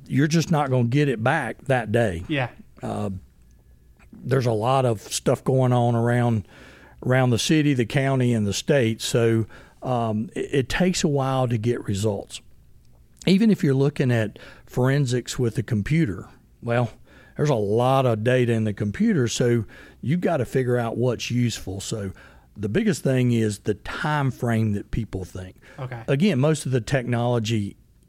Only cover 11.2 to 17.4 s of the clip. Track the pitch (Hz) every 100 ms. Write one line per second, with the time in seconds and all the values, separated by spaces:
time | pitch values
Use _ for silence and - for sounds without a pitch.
11.2 | 135 131 127 117 113 120 - 98 107 101
12.2 | - - - - - - - - - -
13.2 | - 190 226 190 151 135 139 - 135 120
14.2 | 107 - - - - - 127 139 135 123
15.2 | - - 120 117 107 107 98 156 143 92
16.2 | - - _ _ 120 120 120 - - -
17.2 | - -